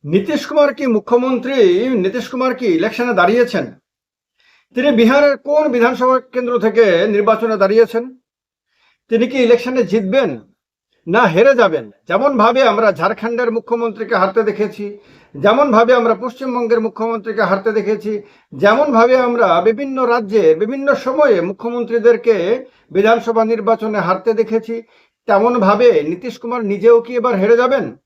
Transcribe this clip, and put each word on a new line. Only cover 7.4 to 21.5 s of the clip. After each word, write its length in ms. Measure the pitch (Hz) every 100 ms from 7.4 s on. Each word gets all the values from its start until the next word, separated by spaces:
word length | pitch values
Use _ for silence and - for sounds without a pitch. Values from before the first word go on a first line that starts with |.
| 226 214
দাঁড়িয়েছেন? 580 | 196 220 226 226 254 254 _ _ _ _ _ _ _ _ _
তিনি 180 | 226 247
কি 120 | 269
ইলেকশনে 440 | 240 240 254 254
জিতবেন 580 | 220 220 190 254 226 120 _ _ _ _ _ _ -
না 160 | 202
হেরে 320 | 220 165 254
যাবেন? 360 | 254 202 156 107 _ -
যেমনভাবে 540 | 190 277 262 220 240
আমরা 300 | 254 214 220
ঝাড়খণ্ডের 600 | 156 180 220 226 240 240
মুখ্যমন্ত্রীকে 640 | 226 - 233 233 208 220
হারতে 280 | 214 190 214
দেখেছি, 560 | 214 196 208 - 202 - _ _ _
যেমনভাবে 600 | 139 190 240 294 220 233
আমরা 200 | 247 233
পশ্চিমবঙ্গের 680 | 202 247 247 262 247 226 233
মুখ্যমন্ত্রীকে 640 | 220 - 226 226 220 208
হারতে 300 | 190 190 208
দেখেছি, 500 | 214 196 214 208 208 - _ _
যেমনভাবে 640 | 135 196 233 294 226 240 254
আমরা 440 | 247 240 202 170
বিভিন্ন 460 | 190 220 277 262 247
রাজ্যে 480 | 240 208 214 165
বিভিন্ন 400 | 160 214 269 277
সময়ে 460 | 277 254 269 294 196
মুখ্যমন্ত্রীদেরকে 1200 | 175